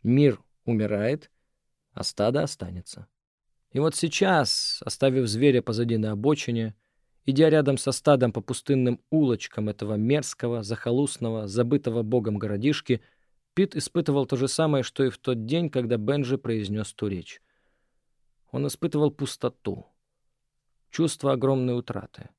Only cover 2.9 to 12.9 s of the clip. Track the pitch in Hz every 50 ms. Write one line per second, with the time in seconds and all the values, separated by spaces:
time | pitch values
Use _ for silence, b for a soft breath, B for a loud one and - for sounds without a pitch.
2.9 | - - - _ _ _ _ _ _ _ _ _ _ _ _ _ _ 131 147 160
3.9 | - - - 160 - - 196 190 185 156 127 - - - - - - - - -
4.9 | - - 135 135 127 135 123 110 101 113 139 147 127 123 - - 110 110 120 117
5.9 | 117 110 107 107 107 101 110 143 151 147 - - 120 113 113 110 107 _ _ _
6.9 | _ _ _ _ _ _ _ - 135 139 160 156 151 156 143 139 139 127 - 135
7.9 | - - _ 151 147 123 127 117 101 117 - - 123 - - - 139 131 127 123
8.9 | 123 - _ _ 151 160 147 127 117 101 - - - - 107 107 101 - 107 104
9.9 | 107 107 110 120 143 147 127 - - - - 120 120 117 104 101 113 - - 117
10.9 | 120 131 147 139 - - 120 113 113 110 107 98 95 117 120 120 143 143 - 123
11.9 | 113 117 113 107 123 123 104 110 104 101 110 104 104 101 117 147 151 - - -